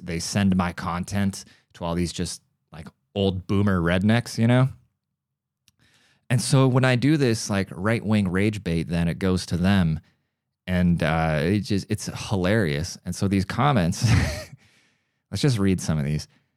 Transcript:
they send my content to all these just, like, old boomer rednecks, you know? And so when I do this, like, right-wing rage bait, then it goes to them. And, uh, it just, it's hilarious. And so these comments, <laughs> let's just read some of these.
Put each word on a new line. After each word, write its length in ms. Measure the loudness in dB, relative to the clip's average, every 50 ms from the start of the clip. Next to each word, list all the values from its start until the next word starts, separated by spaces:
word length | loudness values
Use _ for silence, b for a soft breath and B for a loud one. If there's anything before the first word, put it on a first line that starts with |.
they 160 | -10 -8 -8 -8
send 380 | -6 -4 0 0 2 2 2
my 160 | 2 0 -2
content 720 | -4 -6 -6 -6 -6 -6 -6 -6 -4 -2 -2 -4 -4 -8 -14 b b b b b -14
to 100 | -10 -6
all 100 | -4 -2
these 180 | -2 -4 -4
just, 300 | -4 -6 -8 -8 -8 -12 _ _ _ _ _ _
like, 160 | -20 -18 -18 -20 -20 _ _ _ -2
old 320 | 0 0 0 0 -2 -4
boomer 340 | -2 0 0 2 2 2 2
rednecks, 580 | 2 2 2 2 2 2 2 2 0 -4 -2 0
you 100 | 2 4
know? 200 | 4 4 2 2 -2 -8 _ _ _ _ _ _ _ _ _ _ _ _ _ _ _ _ _ _ _ b b b b b b b b b b b
And 140 | -2 0
so 240 | 0 2 4 4 6
when 180 | 6 4 4 4
I 120 | 4 2
do 200 | 2 2 2 2
this, 320 | 4 2 2 0 0 -2 -2
like, 200 | -2 -2 -2 -4
right-wing 580 | -6 -4 -2 -2 -2 0 0 0 2 2 2 2
rage 360 | 2 2 0 0 0 -2 -4
bait, 240 | -2 -2 -2 -2 -2
then 180 | -2 0 0
it 140 | 0 -2 0
goes 260 | 0 0 0 0 -2
to 100 | -4 -2
them. 440 | 0 2 4 4 4 2 2 0 -4 -8 _ _ _ _ _ _ _ _ _ _ _ -6
And, 340 | -2 0 2 2 2 2 2 0
uh, 340 | 0 0 0 0 0 0 0 0
it 160 | 0 0 -2
just, 260 | -2 -2 -4 -4 -2 -4
it's 180 | -6 -6 -6 -8 -10 -10 -6 -4
hilarious. 680 | -2 0 0 2 2 2 0 0 -2 -4 -4 -6 -10 -12 -10
And 100 | -10 -6
so 140 | -4 -2 0
these 160 | 0 0 -2
comments, 600 | -2 -2 0 0 2 2 2 2 0 0 0 2
<laughs> 1300 | 4 4 4 2 0 -4 -6 -10 -14 -18 -20 _ _ _ _ _ _ _ _ _ _ _ _ _ -10
let's 120 | -4 0
just 160 | 0 0 2 2
read 200 | 2 2 2 0
some 160 | 0 -2 -2
of 80 | 0 0
these. 220 | -2 -2 -4 -6 -8 _ _ _ _ _